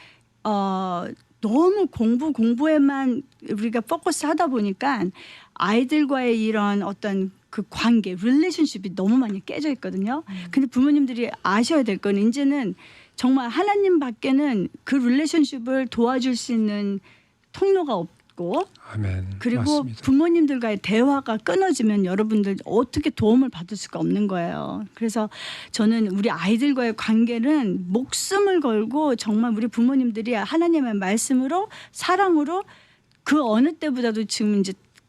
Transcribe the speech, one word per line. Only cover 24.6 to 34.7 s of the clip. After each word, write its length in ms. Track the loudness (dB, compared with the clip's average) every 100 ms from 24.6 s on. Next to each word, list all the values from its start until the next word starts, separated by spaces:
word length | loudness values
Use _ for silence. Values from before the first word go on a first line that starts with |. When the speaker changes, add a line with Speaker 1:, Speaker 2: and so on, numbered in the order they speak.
| -8 -8 -12
Speaker 1:
그래서 360 | -6 -4 -2 -4 -8 -14 -14 -10
저는 360 | 0 2 2 0
우리 240 | 0 -2
아이들과의 640 | 0 0 2 2 2 -2 -2
관계는 920 | 0 2 2 0 2 2 2 -2 -2
목숨을 720 | -2 -2 -6 -2 0 2 2
걸고 560 | 2 0 0 0 0 0
정말 340 | 0 0 0
우리 140 | 0 -2
부모님들이 640 | 0 2 2 0 -2 -4 -4
하나님의 580 | 0 0 2 2 0
말씀으로 760 | -2 0 -2 0 0 0 -2 -4 -10 -20
사랑으로 720 | -8 0 2 4 4 2 -4 -8 -18 _ _ _ _ 0
그 180 | 2 2
어느 280 | 2 2
때보다도 500 | 0 -4 -2 -2 -2
지금 380 | -4 -2 0 2
이제 100 | 0